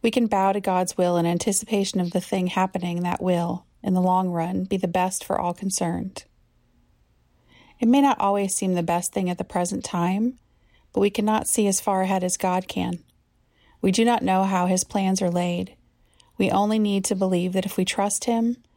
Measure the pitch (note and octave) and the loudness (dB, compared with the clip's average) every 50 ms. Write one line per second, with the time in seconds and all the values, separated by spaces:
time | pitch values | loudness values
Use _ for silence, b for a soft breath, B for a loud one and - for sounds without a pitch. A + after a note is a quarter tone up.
0 | - A#3 - B3+ A#3 G#3+ - G3 F#3+ G3 G3 G#3 F#3+ G3+ F#3 F3+ F#3 F#3 - - | 0 2 2 2 0 2 2 2 2 2 2 0 0 0 0 0 0 0 0 0
1 | F3+ F3+ F3 F3 E3 E3+ E3+ F3 - A3 G3 - - - - G3+ G3 F#3+ - F#3+ | 2 2 2 2 2 2 0 0 0 -2 -2 -2 -4 -2 -2 -2 -2 0 -2 -2
2 | F3+ F3 - F#3 F3 - - F#3+ F3+ F3+ - F#3+ F#3+ F#3+ - F#3 F3 F3 F3 F3 | -2 0 -2 -4 -4 -2 -2 -2 -2 -2 0 0 -2 0 -2 -4 -4 -4 -4 -2
3 | F3+ F3 - - - F#3 F3+ E3+ E3+ F3 F3+ F3+ - _ _ _ - F#3+ F#3 F#3 | -2 -2 -4 -2 0 0 0 2 0 -2 -4 -6 -8 _ _ _ -2 0 2 2
4 | F3+ F#3 F3+ F#3 F#3 F3+ F3 E3+ E3 F3 F#3+ F#3+ F#3 F#3+ G3+ F#3+ F#3+ F3+ E3+ F#3 | 4 4 4 2 2 0 -2 -2 -2 -2 -2 -4 -4 -2 -2 -2 -2 0 0 0
5 | F3+ F#3 F#3 - - - - - - F3 F3 - - F#3+ F#3+ - F#3 E3+ F3 F3 | 0 0 -2 -6 -6 -4 -4 -2 -2 -4 -4 -4 -6 -4 -2 -2 -2 -2 -2 -4
6 | - F#3+ - - - _ _ _ _ _ _ _ _ _ _ _ _ _ _ _ | -6 -8 -10 -14 -18 _ _ _ _ _ _ _ _ _ _ _ _ _ _ _
7 | _ _ _ _ _ _ b b b b b b b b b b - A3+ B3 C#4 | _ _ _ _ _ _ b b b b b b b b b b 2 4 6 6
8 | C#4 C#4 A#3+ - - G3 G3+ G3+ G3+ F#3+ - - - F#3+ F3+ F3 E3+ E3 E3+ F3 | 6 4 4 2 2 2 2 2 0 -2 -2 -2 0 0 0 0 0 0 0 -2
9 | F3+ - - G3+ F#3 F3+ F3+ - F3+ - - F3+ F3+ F3 G3 - - - - F3 | -2 -2 -4 -2 -2 -2 -4 -6 -8 -4 -2 -2 -2 0 -4 -6 -6 -4 -2 0
10 | E3+ F3+ F#3 G3+ A3 B3 C4 - _ _ _ _ _ _ _ _ _ _ _ G3 | 0 0 0 0 0 -2 -4 -6 _ _ _ _ _ _ _ _ _ _ _ 0
11 | G3 G#3 G3+ - G#3 G#3+ G#3+ A3 - - - - G#3 G3+ G3 - - - G3 F#3+ | 0 2 2 0 0 2 0 0 0 0 0 0 2 0 0 0 0 0 0 0
12 | F#3+ F#3 G3 F#3+ F3+ F3+ F3+ - - F#3 F3+ F#3 F#3 - - F#3 F3 F3+ F3+ E3+ | 0 0 0 0 0 -2 -2 -2 -2 0 0 -2 -4 -4 -6 -4 -4 -4 -4 -8
13 | - _ _ _ _ _ _ _ b b b b b b b b - F#3+ F#3 - | -10 _ _ _ _ _ _ _ b b b b b b b b 0 0 2 4
14 | A3+ A#3 A#3+ A3+ - F#3+ F#3+ F#3 F#3+ F#3+ G3 F3+ F3+ F3+ F#3 F3+ - - - G#3 | 4 4 2 2 2 2 2 2 2 2 2 0 2 2 2 0 -2 -2 -2 -2
15 | F#3+ F#3+ F#3+ F#3 F#3+ F3 F3 F3 F3 F3 F3 F3 F#3 - - _ b b b b | 0 0 0 0 0 0 0 0 -2 -2 -2 -4 -6 -8 -10 _ b b b b
16 | b b b b b b b - G3 - - F#3+ G3+ G#3 G#3+ A3 G#3+ G#3 G3+ G3 | b b b b b b b -2 0 0 2 2 2 2 2 2 2 2 0 0
17 | F#3+ - G#3 F#3 F#3+ F#3+ F#3 F3 F3+ F#3 F3+ F#3+ F#3 G3 - - F#3 - - - | 0 -2 0 0 0 0 0 0 0 0 -2 -2 -2 -2 -2 -2 -2 -2 0 -2
18 | G3 G#3 D4+ - - - A#3 A3+ A3+ A#3 A#3+ - _ _ _ | -2 -2 -2 -4 -2 -2 0 0 0 0 -2 -4 _ _ _